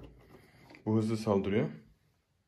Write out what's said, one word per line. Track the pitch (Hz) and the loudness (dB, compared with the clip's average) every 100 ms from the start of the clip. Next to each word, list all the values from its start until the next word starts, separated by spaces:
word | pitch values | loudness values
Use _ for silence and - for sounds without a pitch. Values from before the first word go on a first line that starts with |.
| - - - - - - - - - | -18 -20 -20 -20 -20 -20 -20 -10 0
Bu | 110 | 0
hızlı | 110 110 | 2 -2
saldırıyor. | - 98 95 104 156 - - _ _ _ _ _ | 2 2 2 0 0 -6 -20 _ _ _ _ _